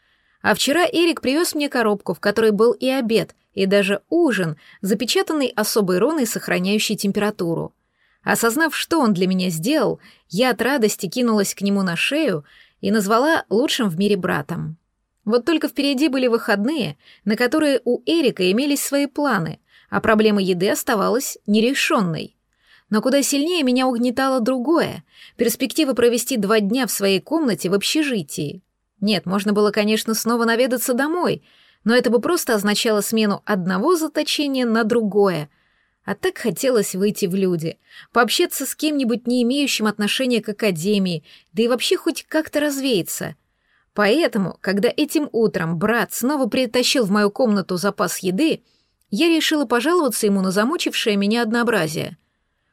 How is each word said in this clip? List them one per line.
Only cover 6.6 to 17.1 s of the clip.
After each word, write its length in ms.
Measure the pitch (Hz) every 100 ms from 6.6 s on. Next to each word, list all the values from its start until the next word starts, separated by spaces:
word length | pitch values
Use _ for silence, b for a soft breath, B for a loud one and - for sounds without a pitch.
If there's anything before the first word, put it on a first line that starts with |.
| 185 214 - 208
температуру. 800 | 202 202 208 208 170 160 156 - _ _ _ _
Осознав, 520 | - 202 233 233 320 -
что 240 | - 339
он 120 | 240
для 140 | 180 185
меня 240 | 185 185
сделал, 500 | 160 175 311 202 165 b b _
я 220 | 269 254
от 120 | 233
радости 460 | 226 285 214 - 185
кинулась 460 | 247 240 214 196
к 80 | -
нему 200 | 202 202
на 140 | 190 170
шею 480 | - 285 302 165 b b b b
и 100 | -
назвала 540 | 220 190 226 285 330 -
лучшим 400 | 208 294 - 220
в 100 | 160
мире 180 | 202 196
братом. 600 | 175 175 147 165 156 160 _ _ _ _
Вот 200 | - 240
только 240 | 240 320 302
впереди 400 | - 285 262 311
были 180 | 262 254
выходные, 720 | 226 233 202 208 320 180 143 b